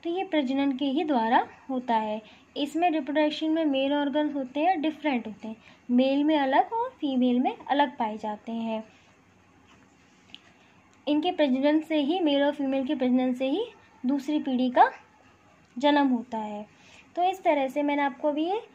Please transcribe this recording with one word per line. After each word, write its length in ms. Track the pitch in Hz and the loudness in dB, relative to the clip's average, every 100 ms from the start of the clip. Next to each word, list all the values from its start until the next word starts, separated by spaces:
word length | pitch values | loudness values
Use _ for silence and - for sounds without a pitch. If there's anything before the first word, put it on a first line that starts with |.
तो 60 | 339 | -4
ये 140 | 349 | -4
प्रजनन 480 | 381 302 254 269 277 | -2 -2 0 0 0
के 120 | 254 | 0
ही 200 | 285 269 | -2 -2
द्वारा 440 | 330 262 220 269 427 - - | 0 0 4 2 0 -10 -8
होता 260 | 262 254 226 | -6 0 -2
है। 260 | 220 214 - - _ - | 0 -6 -10 -20 _ -6
इसमें 340 | 277 320 349 | -4 0 0
reproduction 600 | 311 277 294 302 302 311 | 0 -2 0 0 0 -2
में 140 | 320 | 0
male 280 | 311 269 269 | 2 0 0
ऑर्गन 380 | 294 285 285 302 | 0 0 0 -2
होते 300 | 294 254 285 | -2 -6 -2
हैं, 200 | 330 370 | 0 0
different 460 | 302 302 302 247 220 | -2 -4 -4 -4 -6
होते 220 | 202 220 | -12 -14
हैं, 80 | 220 - - - | -16 -20 -20 0
Male 340 | 247 262 277 | 2 4 2
में 140 | 294 311 | 2 2
अलग 340 | 269 285 370 | 2 2 2
और 180 | 453 494 | -2 -4
female 500 | - 294 262 247 247 | -4 -4 0 2 2
में 160 | 302 453 - | 0 -4 -4
अलग 280 | 277 294 285 | 0 0 0
पाए 220 | 220 214 | -6 -6
जाते 340 | 214 208 - | -8 -10 -8
हैं। 320 | 226 226 220 220 - _ _ _ _ _ _ _ - - _ _ _ _ - - _ _ _ _ _ - | -8 -6 -6 -8 -20 _ _ _ _ _ _ _ -20 -20 _ _ _ _ -20 -20 _ _ _ _ _ -2
इनके 240 | 294 349 | 0 0
प्रजनन 480 | 359 302 254 285 302 | 0 2 2 2 2
से 160 | 311 311 | 2 -2
ही, 240 | 277 370 | 0 0
male 220 | 311 285 | 2 2
और 100 | 285 | 2
female 340 | 294 269 269 262 | 0 -2 -2 -2
के 80 | |
प्रजनन 400 | 294 254 254 254 | -2 2 2 0
से 120 | 254 262 | -2 -2
ही 200 | 311 480 - - - 247 | -2 -4 -10 -20 -8 -2
दूसरी 320 | 277 254 302 | -2 0 -2
पीढ़ी 320 | 285 254 254 | 0 0 2
का 200 | 262 466 - - _ - _ _ _ _ - | 4 4 4 -20 _ -20 _ _ _ _ 0
जन्म 300 | 285 294 277 | 4 4 4
होता 300 | 240 220 220 | 0 -4 -8
है। 280 | 214 208 214 - - - - - | -8 -10 -14 -20 -20 -20 -12 -2
तो 60 | |
इस 200 | 359 381 | 0 0
तरह 260 | 359 294 269 | 0 2 0
से 140 | 269 | -2
मैंने 200 | 285 285 | 0 0
आपको 260 | 285 254 302 | -2 0 -2
अभी 180 | 294 320 | -2 -2
ये 160 | 415 466 | -2 -6